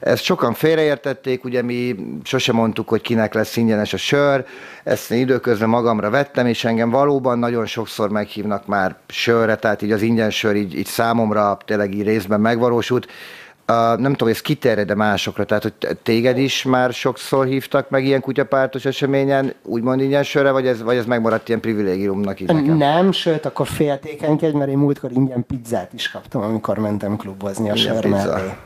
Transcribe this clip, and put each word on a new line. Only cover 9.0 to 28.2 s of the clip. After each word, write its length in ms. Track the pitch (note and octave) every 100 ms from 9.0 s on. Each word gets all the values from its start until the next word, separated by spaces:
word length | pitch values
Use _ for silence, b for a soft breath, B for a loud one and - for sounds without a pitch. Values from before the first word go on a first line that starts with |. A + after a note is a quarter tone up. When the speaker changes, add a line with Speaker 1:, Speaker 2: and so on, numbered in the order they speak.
| _
Speaker 1:
sörre, 480 | - - A#2 A2+ G#2+
tehát 260 | A2+ G#2
így 100 | G#2
az 100 | G#2+
ingyen 280 | A2+ A2+ A2
sör 260 | G2 A2 G#2
így, 180 | G2+ D2
így 80 | G2
számomra 720 | - A2+ A#2 A2 G#2+ G#2 G2
tényleg 300 | - G#2+ G#2
így 100 | G2
részben 360 | G#2 A2 F#2+ G#2+
megvalósult. 680 | A2 A#2 A#2+ A#2+ G#2+ B2 - B B B B B -
Ö, 20 |
nem 240 | A#2 A#2 A2+
tudom, 200 | C3 C#3+
hogy 120 | A#2
ez 100 | A2
kiterjed-e 540 | - D3+ B2+ G#2+ G2+
másokra, 500 | G#2 G#2+ G2 - -
tehát 180 | G2+ G#2+
hogy 100 | A2
te-, 200 | - - -
téged 360 | - A2+ A#2+ B2+
is 240 | C3+ -
már 300 | C3+ B2+ B2+
sokszor 540 | A#2+ C3+ A#2+ - C#3 C3
hívtak 440 | C3+ B2 C#3+ -
meg 140 | C3+
ilyen 160 | C3+ C3+
kutyapártos 640 | C3 C3 C3+ C3+ C3 C3
eseményen, 680 | C3+ C3 C#3 C#3 C3+ C#3 C3+ -
úgymond 360 | - A2+ A#2 C3
ingyen 220 | C3+ C#3+
sörre, 280 | C#3 D3+ C#3
vagy 160 | C3+ C3
ez, 160 | A#2
vagy 140 | A2+ B2
ez 80 |
megmaradt 440 | A2+ A#2+ A2+ A2 -
ilyen 120 | A2+
privilégiumnak 800 | A2+ G#2+ G2+ F#2 G2+ G2 G2+ F#2+
így 60 | F#2+
nekem? 240 | D#3+ C#3+ D#3+
Speaker 2:
Nem, 360 | C#3+ D#3+ F#3+
sőt, 340 | F3 - D#3+ C#3+
akkor 200 | - C#3+
féltékenykedj, 880 | - D3+ C#3 D#3 D3 D#3 D3+ D#3+ D3
mert 140 | C#3
én 80 | C#3
múltkor 320 | C#3+ C#3+ C3
ingyen 320 | B2 C3+ B2 A2+
pizzát 460 | C3 A2+ A#2 F2+
is 180 | A#2+ -
kaptam, 320 | - - C3
amikor 360 | G#2 A2 - G2+
mentem 380 | G#2+ G#2 G2+ G#2+
klubozni 540 | G2+ G2 G2+ G2 A2
a 40 |
Speaker 1:
Ingyen 200 | G#2+ A#2
Speaker 2:
sör 80 | A2+
Speaker 1:
pizza. 240 | G#2 G2+